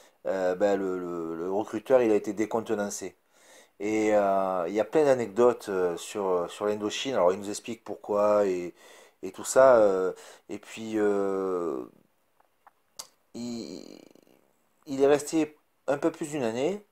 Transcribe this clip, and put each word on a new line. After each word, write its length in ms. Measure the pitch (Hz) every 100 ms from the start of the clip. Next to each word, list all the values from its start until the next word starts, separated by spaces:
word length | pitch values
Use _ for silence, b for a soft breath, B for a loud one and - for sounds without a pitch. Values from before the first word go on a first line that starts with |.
| B B -
euh, 280 | 95 92
ben, 220 | 92 101 98
le, 200 | 95 92
le, 360 | 90 87 82
le 160 | 82 90
recruteur, 520 | 98 107 107 - 131
il 80 | 113
a 40 |
été 180 | 104 110
décontenancé. 840 | 98 107 113 110 104 101 - 92 - _ b b b b -
Et, 340 | 104 110 107
euh, 500 | 104 98 98 95 92 85
il 60 |
y 60 | 104
a 40 |
plein 200 | 107 160
d'anecdotes, 640 | 147 127 110 98 123 117 -
euh, 280 | 95 90 82
sur, 500 | - 107 95 90 85
sur 160 | - 104
l'Indochine. 480 | 107 104 - 135
Alors, 180 | 120 90
il 80 | 98
nous 100 | 101
explique 340 | 101 - 110
pourquoi 600 | - 101 - 104 104 104 101
et, 280 | 90 87 - B B B B
et 100 | 92
tout 120 | -
ça, 320 | 101 131 135 120
euh, 360 | 104 95 92 - B B -
et 100 | 98
puis, 340 | - - 113 107
euh, 880 | 104 101 98 98 95 90 85 65 60 _ _ _ _ _ _ _ - _ _ - - _ _
il, 640 | - 120 117 80 87 50 50 - - _ 64 _ _ _ _ -
il 160 | 135
est 40 | 139
resté 500 | 147 147 160 151 - _ _ -
un 120 | 143
peu 120 | 165
plus 200 | 160 156
d'une 120 | 151
année 420 | 113 117 147 208 -